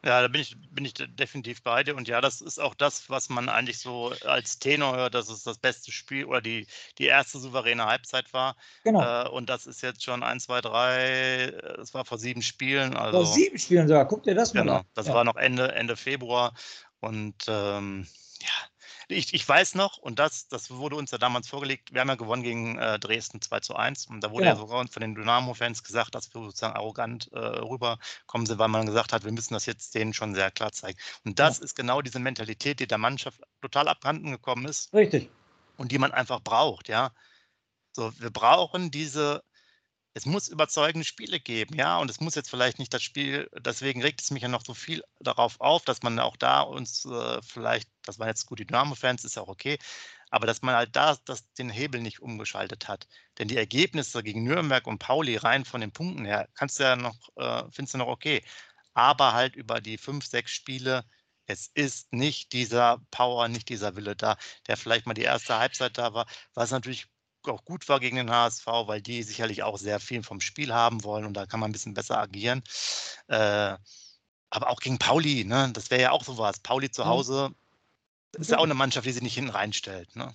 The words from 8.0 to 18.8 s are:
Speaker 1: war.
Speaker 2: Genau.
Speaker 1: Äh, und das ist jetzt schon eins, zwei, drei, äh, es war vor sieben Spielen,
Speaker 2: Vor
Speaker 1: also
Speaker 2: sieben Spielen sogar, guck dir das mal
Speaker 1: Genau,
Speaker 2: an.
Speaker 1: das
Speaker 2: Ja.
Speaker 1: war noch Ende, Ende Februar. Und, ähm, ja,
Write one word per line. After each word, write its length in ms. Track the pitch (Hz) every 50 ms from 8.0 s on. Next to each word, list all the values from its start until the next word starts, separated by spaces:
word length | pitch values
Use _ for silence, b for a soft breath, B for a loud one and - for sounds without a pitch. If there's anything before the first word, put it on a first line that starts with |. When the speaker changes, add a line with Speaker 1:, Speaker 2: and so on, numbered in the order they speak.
| - - - 131 131 - -
Speaker 1:
war. 200 | 131 127 135 127 b b b b b b
Speaker 2:
Genau. 160 | 220 220 190
Speaker 1:
Äh, 280 | 139 120 120 120 123 127
und 180 | - 127 120 120
das 180 | 127 120 -
ist 140 | 131 123 -
jetzt 240 | - 127 123 - -
schon 180 | - 123 123
eins, 220 | 123 120 120 127 -
zwei, 160 | - 123 123
drei, 380 | 117 117 110 117 123 127 127 127 127 131 131 131 131 127 127 127 127
äh, 340 | 131 - - - - - -
es 140 | 117 - -
war 100 | 131 127
vor 140 | - 123 110
sieben 240 | 110 123 123 120
Spielen, 500 | 113 - - - 135 131 135 139 135 131
Speaker 2:
Vor 80 | 131 -
Speaker 1:
also 240 | - 110 110 180 170
Speaker 2:
sieben 340 | 156 - 269 381 392 - -
Spielen 300 | - - 180 175 160 147
sogar, 180 | 156 147 135
guck 180 | - 214 214 -
dir 100 | 220 190
das 180 | 190 240 226
mal 80 | - -
Speaker 1:
Genau, 160 | 113 139 135
Speaker 2:
an. 80 | 92 95 _
Speaker 1:
das 140 | _ - 107
Speaker 2:
Ja. 80 | - 127
Speaker 1:
war 100 | 117 120
noch 120 | 120 113
Ende, 360 | - - 131 127 123 127 131
Ende 240 | - 117 117 117 117
Februar. 560 | - - 131 139 131 127 117 120 123 123 120 117 B B B B B B B B _
Und, 440 | - 113 110 107 107 104 98 _ - -
ähm, 580 | 110 104 101 101 101 101 101 101 98 98 92 85 B B B B B B
ja, 60 | B B B B B B _ B